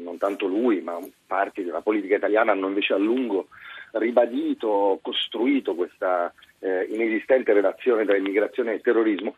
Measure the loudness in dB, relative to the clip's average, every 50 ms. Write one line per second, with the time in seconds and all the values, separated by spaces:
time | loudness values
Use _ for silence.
0 | -12 -12 -6 -4 -2 -2 -2 -2 -4 -2 0 0 2 2 2 0 -2 -6 -8 -8
1 | -10 -12 -16 _ _ -6 -2 -2 -2 -2 -4 -6 -8 -6 -6 -4 -2 -2 -2 0
2 | 0 0 0 0 2 2 2 2 4 2 2 0 0 -2 -2 -2 0 0 0 2
3 | 2 2 0 0 0 -2 -2 -4 -4 -6 -12 -20 -20 -18 -18 -18 -12 -8 -4 -2
4 | -2 2 4 4 2 2 2 -2 -2 -2 -2 -2 -2 0 0 2 2 2 0 0
5 | -4 -6 -6 -6 -6 -4 -4 -2 0 2 2 0 0 -2 -2 -2 -4 -4 -4 -4
6 | -2 0 0 0 -2 -4 -6 _ -20 -20 _ _ -4 -2 -2 -2 -2 -2 -2 -2
7 | -2 0 -2 -2 2 4 2 4 4 4 4 4 4 2 0 -2 0 2 2 2
8 | 4 2 2 2 0 0 0 0 0 0 0 -2 -2 -2 -4 -2 0 2 2 4
9 | 2 2 0 -2 -2 -6 -8